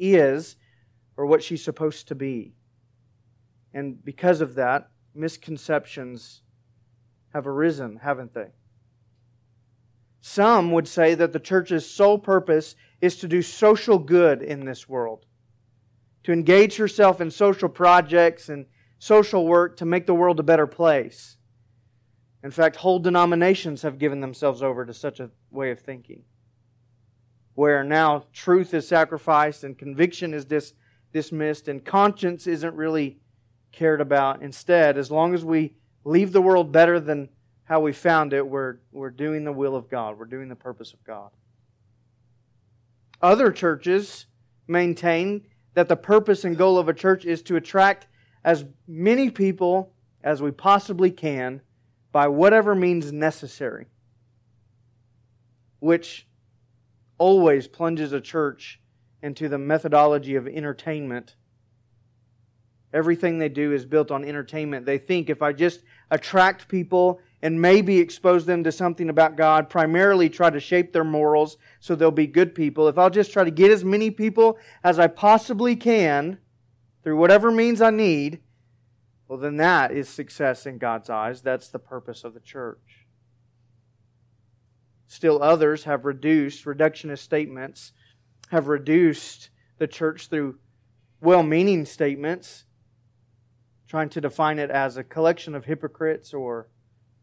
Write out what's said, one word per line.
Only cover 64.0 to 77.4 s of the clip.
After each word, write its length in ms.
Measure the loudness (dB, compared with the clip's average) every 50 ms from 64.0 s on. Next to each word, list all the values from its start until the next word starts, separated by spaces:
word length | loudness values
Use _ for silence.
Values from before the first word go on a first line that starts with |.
| 0 0
on 140 | -4 -8 -8
entertainment. 640 | -8 -10 -12 -12 -10 -10 -10 -8 -8 -10 -8 -6
They 100 | -4 -6
think, 320 | -4 -4 -4 -4 -4 -2 -4
"If 140 | -6 -4 -2
I 100 | -4 -2
just 280 | 0 -2 -2 -2 -4 _ _ _ _ _ -6
attract 580 | -6 -4 -4 0 2 2 4 2 2 -2 -8 -8
people 520 | -6 -6 -4 -2 0 2 2 2 0 -2 _ _ _ _ -6
and 180 | -4 -2 0
maybe 380 | 4 4 6 4 4 4 2 2
expose 480 | 2 0 -2 -2 2 2 2 2 2
them 180 | 0 -2 -2 -2
to 80 | -4 -4
something 380 | -2 -4 -4 -4 -4 -6 -2
about 260 | 2 2 2 2 2
God, 320 | 2 2 4 4 2 2 0
primarily 640 | -2 -2 0 0 2 2 4 4 4 4 2 0
try 180 | 0 2 2 2
to 120 | 2 0
shape 340 | -4 0 0 0 0 0 -2
their 100 | -2 -2
morals 540 | -2 -2 0 0 2 2 2 2 0 -4 _ _ _ _ _
so 140 | _ -6 -2
they'll 160 | 2 2 2
be 160 | 2 2 0
good 280 | 0 2 2 2 2 0
people, 340 | -4 -4 -4 0 2 2 2
if 80 | 4
I'll 140 | 4 2 4
just 200 | 4 2 -2 0
try 140 | 0 0 0
to 60 | 0
get 200 | 2 4 6 6
as 140 | 6 4 2
many 260 | -2 -2 0 -2 -2
people 460 | -4 -4 -4 -2 2 4 4 4 4 0 _ _ -12 _ 0
as 160 | 0 2 4
I 100 | 4 2
possibly 680 | 2 2 4 4 4 4 4 -2 -6 -2 -2 -2 -2
can 640 | -2 0 2 2 2 2 2 0 0 -2 -4 -8 -12 _ _ _ _ _ _ _ _ _ _ _ _ -6
through 160 | -4 0 4
whatever 320 | 6 6 6 6